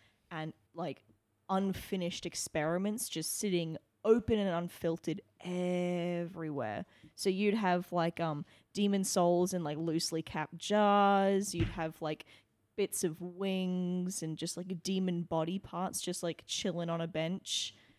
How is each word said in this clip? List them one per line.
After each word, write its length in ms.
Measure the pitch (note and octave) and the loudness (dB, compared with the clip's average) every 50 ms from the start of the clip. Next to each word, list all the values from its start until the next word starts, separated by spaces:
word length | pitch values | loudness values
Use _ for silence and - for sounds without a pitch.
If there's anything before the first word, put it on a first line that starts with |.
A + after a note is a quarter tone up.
| _ _ _ _ _ - | _ _ _ _ _ -10
and, 200 | F3+ D#3+ D#3 D#3+ D3+ _ _ _ - | -8 -6 -6 -6 -8 _ _ _ -10
like, 300 | E3 E3+ D#3+ C3+ - _ _ _ _ _ _ _ _ _ - | -6 -6 -6 -6 -8 _ _ _ _ _ _ _ _ _ 0
unfinished 760 | F#3+ F#3+ G3 G3 F3+ - - - - F#3+ F3+ F3 F3 - - | 0 2 2 2 -2 -4 -4 -6 -4 -2 -2 -2 -4 -4 -8
experiments 840 | E3+ - - - - - - D3+ D#3 E3 F3+ F#3+ G#3 G#3 A#3 - - | -8 -6 -6 -6 -4 -2 0 0 2 0 0 0 -2 -2 -4 -6 -6
just 300 | - E3 D#3+ - - - | -6 -4 -4 -4 -4 -2
sitting 400 | - G#3 F#3 F3 E3+ D#3+ D#3+ - _ _ _ _ - | 0 0 0 0 0 -2 -4 -8 _ _ _ _ 6
open 360 | A3 A3+ A#3+ - - A#3 G#3+ | 6 6 6 6 2 2 2
and 100 | G3+ G3 | 2 2
unfiltered 720 | E3+ E3+ E3+ E3+ - - - E3+ E3 E3 - - D#3+ G3+ - _ _ - | 0 0 -2 -4 -6 -2 -2 -2 -2 0 -2 -4 -4 -4 -6 _ _ -14
everywhere. 1400 | - F3+ F3+ F3+ F3+ F3+ F3+ F3+ F3+ F3 F3+ F3 E3+ F3 F3 F3 F3 E3+ F#3 E3+ E3 D#3 D3 C#3 A#2 G#2+ G#2 - F#3+ - _ _ - - _ | -8 -6 -4 -2 0 0 0 0 0 0 0 0 -2 -2 -2 -2 -4 -6 -6 -6 -6 -4 -4 -2 -2 -4 -4 -6 -8 -10 _ _ -20 -20 _
So 140 | - - G3+ | -2 0 0
you'd 240 | F#3+ F#3+ G#3 G#3 G3+ | 2 4 4 4 4
have, 360 | A3+ G#3 F#3 F3+ F3+ F3 - | 4 4 4 2 2 2 0
like, 280 | - F3 E3 E3+ E3+ - | 0 0 0 0 0 -2
um, 260 | E3+ D#3+ D3+ D3 - - - - _ _ - | -2 -2 -2 -4 -6 -10 -14 -20 _ _ -2
demon 300 | G3 G3+ G3+ G3+ G3 F#3+ | 2 2 4 4 2 2
souls 500 | F#3 - F#3+ F3 F3 F3 F3 F3+ F3+ F#3 | 2 4 4 6 6 6 6 4 2 0
in, 100 | F3+ E3+ | -2 -2
like, 140 | D3 D3 D3 | -2 -4 -2
loosely 440 | E3 E3 D#3 E3 E3+ - - D#3+ | 0 0 0 0 0 0 -2 -4
capped 360 | D#3+ - - D#3+ D#3 - - E3 | -4 -4 -4 -6 -6 -6 -8 -10
jars. 960 | - - G3+ G#3 G#3 G3+ G3+ G3+ G3+ G3 G3+ G3 G3 G3 G3 G3 G3+ G3+ F#3+ | -4 0 4 4 6 6 6 6 6 6 6 6 6 4 4 2 0 0 0
You'd 140 | E3+ E3 - | 0 0 0
have, 320 | - - E3 D#3+ D#3+ - | 0 -4 -4 -4 -4 -4
like, 240 | - D3+ D#3 - - _ - - _ _ _ _ _ _ _ | -4 -4 -4 -6 -8 _ -20 -20 _ _ _ _ _ _ _
bits 280 | - - - - - - | -2 -2 -2 0 0 -2
of 180 | F3 D#3 E3+ | -2 -2 -2
wings 1000 | F3 F3+ F3 F3 G3 G3 F#3+ F#3+ F#3 F#3 F3+ F3+ F3+ F3+ F3+ F3+ F3+ F3+ F#3+ - | -8 -10 -6 -4 -2 0 0 0 0 0 0 0 0 0 0 0 -2 -2 -4 -4
and 160 | E3 D#3+ D#3 D3+ | -6 -6 -6 -4
just, 200 | - E3+ - - | -4 -6 -6 -6
like, 260 | F3+ F#3+ F#3+ E3 - | -6 -6 -6 -6 -4
demon 400 | - G3 F#3+ F#3+ F#3 F3 E3+ F3 | -2 0 0 0 0 0 -2 -2
body 360 | - E3 D#3+ D#3+ D#3+ F#3 G3 | -2 0 0 0 0 -2 -6
parts 420 | - - - F3 F#3 F#3 - - | -6 -6 -6 -4 -4 -4 -4 -6
just, 220 | - - F3+ - - | -6 -6 -6 -4 -4
like, 200 | E3+ D#3+ - - | -6 -6 -6 -8
chilling 440 | - - - - G3+ E3+ E3+ E3+ E3+ | -8 -6 -4 -2 -2 -2 -2 -2 -2
on 120 | E3 E3+ | -2 -2
a 60 | E3 E3 | -2 -4
bench, 640 | E3+ D#3 D#3+ E3 F#3 F#3+ - - - - - - - - - _ _ | -2 -2 -2 -2 -2 -4 -6 -4 -2 -2 -2 -4 -8 -14 -20 _ _